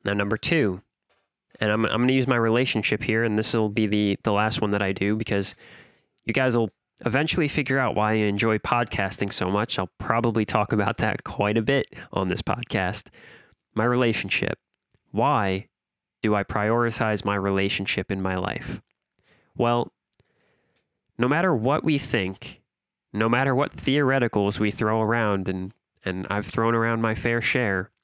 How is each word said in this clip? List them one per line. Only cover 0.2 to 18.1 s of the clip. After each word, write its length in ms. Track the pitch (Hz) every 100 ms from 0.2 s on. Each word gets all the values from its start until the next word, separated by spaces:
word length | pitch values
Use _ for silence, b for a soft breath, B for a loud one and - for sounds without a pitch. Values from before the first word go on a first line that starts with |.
| 101 110
two, 460 | - 165 110 92 _ _ _ _ _ _ _ -
and 100 | 107
I'm, 120 | 107
I'm 180 | 113 113
gonna 100 | 123
use 140 | 131 131
my 100 | 123
relationship 640 | 113 113 131 113 - 107
here, 220 | - 110
and 140 | 117 107
this 160 | 107
will 140 | 113 107
be 180 | 104 107
the, 320 | 104 104 98
the 100 | -
last 280 | 101 107 -
one 100 | 104
that 120 | 101
I 100 | 98
do 240 | 98 101 110
because 380 | - 101 98 - B B B B B _
you 80 | -
guys 240 | 127 131 117
will 140 | 110 _ _ _
eventually 440 | 117 131 156 - 147
figure 300 | - 127 135
out 160 | 123
why 180 | - 107
I 40 | 110
enjoy 420 | 104 101 113 107
podcasting 760 | - 120 117 - 98 - 101
so 180 | - 92
much. 280 | 101 113 -
I'll 120 | 92 _
probably 460 | - 117 117 113
talk 280 | 107 110 104
about 260 | 107 101 -
that 260 | 107 -
quite 320 | - - 104 110
a 60 |
bit 240 | 113 139 - B B
on 160 | - 95
this 140 | -
podcast. 680 | - - 120 101 92 - - B B B B B _
My 100 | -
relationship. 760 | 117 123 120 110 98 - - - _ _ _ _ _
Why 580 | 101 131 135 98 95 - _ _ _ _ _
do 120 | 110
I 100 | 104
prioritize 800 | 98 110 104 117 117 113 113 104
my 100 | 101
relationship 760 | 101 98 98 98 - 98 - 92